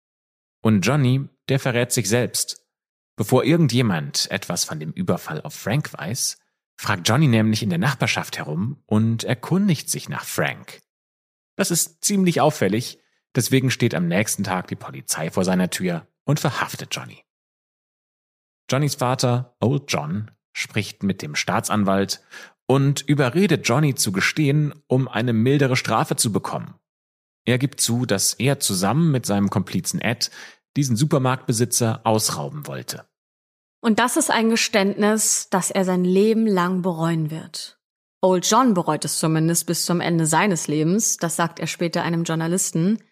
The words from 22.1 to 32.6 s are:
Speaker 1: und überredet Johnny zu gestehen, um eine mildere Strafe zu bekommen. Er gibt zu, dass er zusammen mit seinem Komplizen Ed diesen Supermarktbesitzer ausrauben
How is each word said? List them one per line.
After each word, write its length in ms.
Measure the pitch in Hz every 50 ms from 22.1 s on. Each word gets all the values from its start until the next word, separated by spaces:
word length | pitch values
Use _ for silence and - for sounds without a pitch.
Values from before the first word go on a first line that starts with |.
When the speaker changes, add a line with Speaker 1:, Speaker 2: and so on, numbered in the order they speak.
| - - _ _ - - - - _ _ _
Speaker 1:
und 360 | - 131 139 139 143 139 - -
überredet 680 | - 147 135 123 120 - 170 202 196 160 101 - -
Johnny 260 | 117 147 156 143 120
zu 180 | - - - 92
gestehen, 640 | 95 85 - - 151 156 135 143 151 151 143 - - _
um 220 | _ 127 131 135 -
eine 260 | - 110 120 123 113
mildere 420 | 110 113 131 143 143 143 120 127
Strafe 400 | 123 - - 110 117 151 - 120
zu 160 | - - 117 95
bekommen. 420 | 95 - - - - - - - - _ _ _ _ _ _ _ _ _ _ _ _ _
Er 140 | 113 123 123
gibt 220 | 139 127 - -
zu, 260 | - - 117 123 123
dass 280 | - 101 98 - - -
er 260 | - 110 139 139 -
zusammen 500 | - - 101 90 95 98 120 156 170 160
mit 160 | 135 127 -
seinem 240 | - 101 101 101 98
Komplizen 500 | - 98 90 - - 92 80 - - 85
Ed 300 | - 104 123 - - - - - - - - _ _ _ _
diesen 200 | 139 143 131 117
Supermarktbesitzer 1040 | 104 151 151 160 139 131 127 131 131 - - 117 110 123 117 - - 123 113 113 - -
ausrauben 640 | 113 110 110 - - - - 73 71 71 76